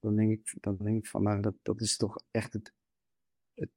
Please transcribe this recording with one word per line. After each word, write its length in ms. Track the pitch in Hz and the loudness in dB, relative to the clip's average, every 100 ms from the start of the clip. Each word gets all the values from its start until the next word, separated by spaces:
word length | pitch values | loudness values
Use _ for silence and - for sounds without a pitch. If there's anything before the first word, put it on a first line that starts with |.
dan 160 | 110 107 | 0 4
denk 140 | 110 | 4
ik, 240 | 110 - - | 2 -4 -6
dan 160 | 104 98 | -4 -2
denk 160 | 104 110 | 0 0
ik 80 | 104 | 0
van, 160 | 107 | 2
nou, 180 | 101 101 | 2 2
dat, 140 | 104 107 | 0 -2
dat 180 | - 110 | -4 -2
is 160 | 107 - | -2 0
toch 200 | 104 - - | -2 -4 -4
echt 220 | 113 - | -4 -2
het, 200 | 107 - _ _ _ _ _ _ _ _ | -8 -10 _ _ _ _ _ _ _ _
het, 160 | - - | -10 -10